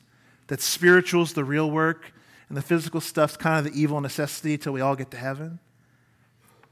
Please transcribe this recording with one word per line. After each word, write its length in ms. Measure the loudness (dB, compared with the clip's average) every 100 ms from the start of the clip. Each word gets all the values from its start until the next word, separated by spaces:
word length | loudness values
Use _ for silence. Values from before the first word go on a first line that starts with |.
| _ _ _ _ -10
that 140 | -4
spiritual's 720 | -4 4 8 8 6 2 0
the 100 | -2
real 260 | -2 0 0
work 420 | 2 0 -2 -10 -20 _ -20 -10
and 80 | -6
the 40 |
physical 400 | 0 0 0 -6
stuff's 360 | -4 0 0 0
kind 280 | 0 0 0
of 60 |
the 80 | 0
evil 220 | 0 0
necessity 560 | -4 -4 -6 -4 -4 -4
till 160 | -4
we 80 | -2
all 140 | 0 -2
get 160 | -6
to 60 | -10
heaven. 420 | -8 -8 -10 -14 _ _ _ _ _ _ _ _ _ _ _